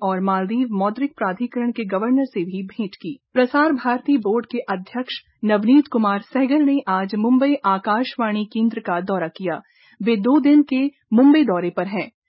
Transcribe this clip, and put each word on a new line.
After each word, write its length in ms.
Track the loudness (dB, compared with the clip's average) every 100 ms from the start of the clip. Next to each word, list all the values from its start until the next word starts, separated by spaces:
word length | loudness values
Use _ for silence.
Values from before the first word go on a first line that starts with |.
और 160 | -2 -2
मालदीव 480 | -2 -2 -2 -2 -2
मौद्रिक 420 | -2 -2 -2 -6 -4
प्राधिकरण 540 | -6 -4 -6 -4 -4
के 140 | -4 -4
गवर्नर 400 | -4 0 0 0
से 180 | -4
भी 240 | -6 -8 -10
भेंट 280 | -8 -10 -8
की। 240 | -12 -14 _
प्रसार 400 | -2 0 2 0
भारती 440 | 0 -2 -4 0 0
बोर्ड 280 | 2 -2 -4
के 120 | -10
अध्यक्ष 560 | -6 -8 -8 -10 -10 -12 -16 _
नवनीत 440 | 0 2 6 4 4
कुमार 340 | 0 0 -2
सहगल 400 | -4 -2 0 2
ने 180 | 2 0 -2
आज 280 | -2 -2 -2
मुंबई 400 | 2 2 2 2 0
आकाशवाणी 800 | 0 0 -2 -2 -4 -2 -2 -4
केंद्र 340 | 0 0 -2
का 220 | -4 -4
दौरा 260 | -2 -4 -4
किया। 340 | -6 -6 -6 -10 _ _ _
वे 120 | -2 0
दो 240 | 2 2
दिन 240 | 6 6
के 220 | 4 0 -2 -6 _
मुंबई 300 | 4 6 6
दौरे 260 | 4 0 -2
पर 180 | -4 -6
हैं। 240 | -6 -8 _